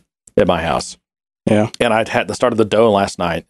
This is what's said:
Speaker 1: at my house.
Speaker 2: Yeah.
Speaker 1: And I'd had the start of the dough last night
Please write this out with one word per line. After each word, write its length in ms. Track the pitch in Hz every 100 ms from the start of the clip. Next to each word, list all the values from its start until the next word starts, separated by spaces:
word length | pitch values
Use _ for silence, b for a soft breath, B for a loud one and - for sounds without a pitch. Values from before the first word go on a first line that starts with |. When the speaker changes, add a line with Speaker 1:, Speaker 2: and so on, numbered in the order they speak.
| - _ _ -
Speaker 1:
at 100 | 92
my 160 | 85
house. 340 | 80 64 - - _ _ _ _ -
Speaker 2:
Yeah. 240 | 107 107 -
Speaker 1:
And 120 | 120
I'd 140 | 113 110
had 220 | 120 98
the 60 | 95
start 180 | 127
of 40 | 113
the 80 | 104
dough 240 | 107 117
last 300 | 98 98 -
night 260 | 85 82